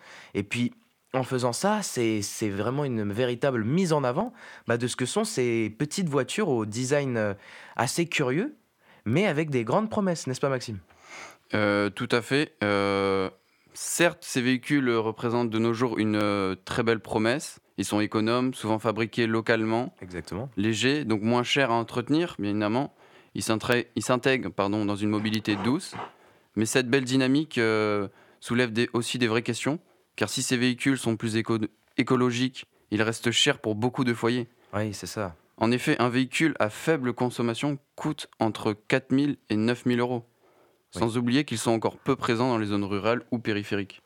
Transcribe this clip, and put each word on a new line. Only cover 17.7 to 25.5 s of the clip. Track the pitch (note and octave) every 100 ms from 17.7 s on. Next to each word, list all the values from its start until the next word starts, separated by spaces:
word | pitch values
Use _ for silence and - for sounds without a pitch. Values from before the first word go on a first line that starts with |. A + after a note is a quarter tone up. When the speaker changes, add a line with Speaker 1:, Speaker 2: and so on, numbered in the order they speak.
| -
Speaker 2:
Ils | G2
sont | G#2
économes, | G#2+ A2+ G#2+ A#2+ B2+
souvent | B2+ G#2+ A2
fabriqués | A2+ G#2+ A2+ - A#2
localement, | A2+ A2 A2+ A2 A2+ B2+ -
Speaker 1:
Exactement. | F2+ F2 D#2+ F2+ C3 G#2+
Speaker 2:
légers, | G#2 A2 A#2+ D3 C3+
donc | G#2+
moins | G#2+ A#2+
chers | A#2+ D3 C3+
à | A#2
entretenir, | A2+ B2 A#2 D3 E3+ -
bien | G2+
évidemment. | G#2 G#2 A2+ C#3+ - - - -
Ils | -
s'intrè-, | F#2+ A2 - A#2+ A#2+ -
ils |
s'intègrent, | - B2+ C#3 C3 G2
pardon, | - G2 G#2 G#2
dans | G2+
une | G#2
mobilité | G#2+ A2 G#2+ G#2+